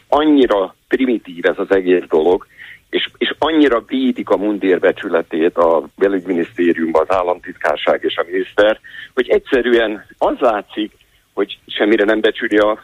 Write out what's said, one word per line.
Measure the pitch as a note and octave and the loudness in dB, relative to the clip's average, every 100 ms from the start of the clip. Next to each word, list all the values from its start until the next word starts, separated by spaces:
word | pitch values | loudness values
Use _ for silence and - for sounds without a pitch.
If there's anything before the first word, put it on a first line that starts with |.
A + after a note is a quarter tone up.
| - | -2
annyira | C#3+ D#3 D3 A#2+ G#2 F#2 - - | 0 4 4 4 2 -2 -6 -6
primitív | C3 B2+ A2 - E2+ F2 | -2 0 -2 -6 -4 -2
ez | F2 | -2
az | F#2 | 0
egész | G2 F2+ F2+ E2 | 0 2 0 2
dolog, | E2 D#2+ F#2+ - - - - _ | 0 2 0 -2 -20 -20 -20 _
és, | - - - | -6 -6 -6
és | A2 - | -6 -4
annyira | D3 D#3+ C#3+ A#2 - | -2 2 2 2 -2
védik | C3 C3 A#2+ G#2 | -2 -2 -2 -2
a | G2 | -2
mundér | G#2 G2+ F#2+ E2+ | 0 -2 0 2
becsületét | F#2+ - G2+ E2+ E2 E2 E2 E2+ | 2 0 -2 -4 -2 -2 -2 2
a | E2+ E2 D2+ - | 2 2 -2 -2
belügyminisztériumban | F#2+ G2 F2 F2 E2 - F2 E2+ E2 D#2+ D#2+ | -2 0 -2 -4 -4 -2 0 0 0 0 0
az | F#2 | 0
államtitkárság | F2+ F2+ - - E2 D2 - D2+ | -2 -4 -8 -6 -4 -2 0 -2
és | D#2 - | -2 -4
a | E2+ | -4
miniszter, | F#2 F#2 - G#2 A2 - - - | -6 -4 2 2 0 -6 -20 -8
hogy | - B2 | -6 0
egyszerűen | G#2+ - C3 A#2+ A#2 A2 G#2 - - | -2 0 -2 2 2 0 -4 -12 -4
az | F#3 D4 | -4 0
látszik, | B2+ G#2+ - - G#2+ _ _ _ _ | 0 -2 -4 -8 -8 _ _ _ _
hogy | - G2+ - - | -6 -6 -8 -12
semmire | - G#2+ G#2+ | -4 0 2
nem | G2+ A2 | 2 2
becsüli | A2 - A2+ G#2 | 0 -2 -2 0
a | G#2 G#2+ | 2 0